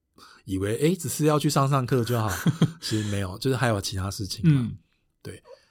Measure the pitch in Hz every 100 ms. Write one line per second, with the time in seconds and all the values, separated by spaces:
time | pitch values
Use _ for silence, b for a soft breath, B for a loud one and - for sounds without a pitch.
0 | _ B B B - 92 98 117 156 185
1 | 131 - 151 151 147 147 139 139 123 131
2 | 113 117 107 92 - - - - - 107
3 | 104 101 92 95 135 123 123 104 - 95
4 | 98 - 95 - 170 139 110 - _ _
5 | _ _ - 95 b b b